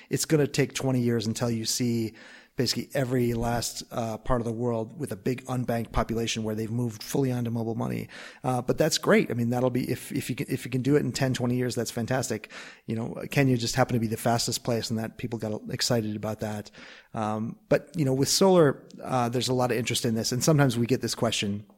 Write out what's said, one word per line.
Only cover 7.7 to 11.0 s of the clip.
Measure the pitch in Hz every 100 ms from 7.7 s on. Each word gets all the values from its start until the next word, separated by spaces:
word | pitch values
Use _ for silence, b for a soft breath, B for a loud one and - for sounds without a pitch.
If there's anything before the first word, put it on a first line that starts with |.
| 113
money. | 127 117 110 B B B 131
Uh, | 127
but | 123 131
that's | 156 -
great. | - 214 -
I |
mean, | 120 117
that'll | 123 127
be, | 127 -
if, | 127 -
if | 143 -
you | 120
can, | -
if | 135
you | 127
can | 127
do | 131
it | 147